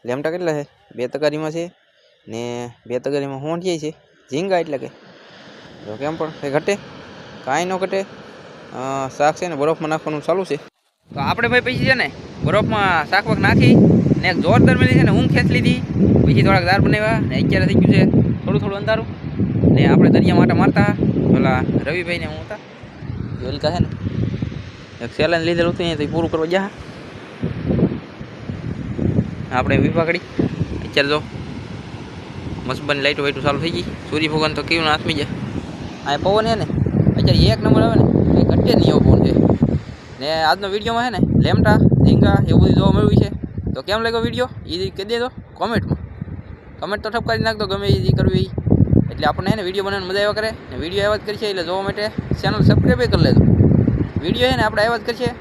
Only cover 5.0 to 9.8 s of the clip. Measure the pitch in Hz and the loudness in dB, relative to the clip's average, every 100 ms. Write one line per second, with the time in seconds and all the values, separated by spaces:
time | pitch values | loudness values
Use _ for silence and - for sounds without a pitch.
5 | - - - - - - - - 104 107 | -20 -20 -20 -20 -20 -20 -20 -20 -16 -8
6 | 143 160 160 160 143 143 160 202 - - | -8 -6 -8 -8 -4 -4 -2 -6 -8 -20
7 | - - - - - 147 180 185 185 190 | -20 -20 -20 -14 -6 -4 -2 -4 -4 -6
8 | 196 - - - - - - - 131 135 | -8 -16 -20 -20 -20 -20 -18 -12 -8 -6
9 | 135 - 147 160 180 147 147 160 | -8 0 0 0 -8 -2 -2 -2